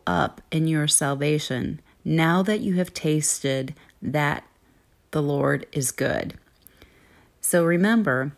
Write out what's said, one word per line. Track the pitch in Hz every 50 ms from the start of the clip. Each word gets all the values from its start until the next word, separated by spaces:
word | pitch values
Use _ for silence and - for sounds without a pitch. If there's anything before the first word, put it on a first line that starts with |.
| -
up | - 90 160 - - - - - -
in | - 160 160
your | 160 160 151 147
salvation, | 151 - - 156 139 143 135 143 151 151 147 - - 131 120 - - 156 - _ _ _ _ -
now | 160 156 160 160 165 170 185
that | 190 214 214 214
you | - 202 180
have | 185 180 - -
tasted | - - 156 151 156 151 - - - - 135 135 135 135 139 - - - - _ -
that | - 131 139 151 147 143 - - - _ _ _ _ _ _ _ _ _ _ _ _ -
the | - 156
Lord | 143 147 143 143 139 139 143 135 - -
is | - 147 131 131
good." | - - 135 131 - - - - - - _ _ _ _ _ - _ - - _ _ _ _ _ - - _ _ _ -
So | - - - 175 165
remember | 170 175 175 190 214 233 226 208 147 127 131 131 147 -